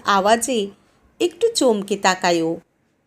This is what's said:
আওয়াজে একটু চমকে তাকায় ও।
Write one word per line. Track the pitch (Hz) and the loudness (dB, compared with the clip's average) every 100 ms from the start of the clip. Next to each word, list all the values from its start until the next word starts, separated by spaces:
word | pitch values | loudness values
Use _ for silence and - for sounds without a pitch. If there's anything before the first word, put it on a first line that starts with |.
আওয়াজে | - 202 196 233 226 240 196 - _ _ _ - | -2 0 2 0 0 -4 -4 -10 _ _ _ -4
একটু | 349 - 466 | -4 0 -2
চমকে | 466 269 208 196 202 | 2 2 0 -2 0
তাকায় | 196 185 185 170 | 0 0 0 0
ও। | 165 170 - _ _ _ | -2 -6 -12 _ _ _